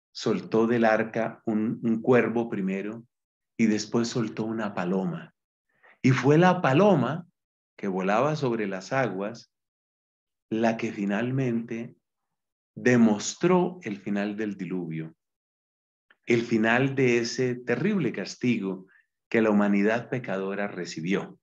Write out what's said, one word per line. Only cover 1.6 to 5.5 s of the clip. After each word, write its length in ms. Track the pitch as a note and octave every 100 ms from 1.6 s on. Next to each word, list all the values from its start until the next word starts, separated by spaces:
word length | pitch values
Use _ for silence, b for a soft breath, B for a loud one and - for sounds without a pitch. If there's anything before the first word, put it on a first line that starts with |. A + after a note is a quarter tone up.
| A2 A#2
un 180 | A#2 A2+
cuervo 480 | B2+ B2 A2 A#2 A#2
primero 560 | G2+ F#2+ G2 G#2 A#2 A2+ _ _ _ _ -
y 80 | A2
después 420 | G#2+ - A#2+ A#2
soltó 360 | B2+ G#2+ -
una 280 | A2 A2+ G#2
paloma. 600 | F#2+ F2+ F#2+ F#2 E2 - _ _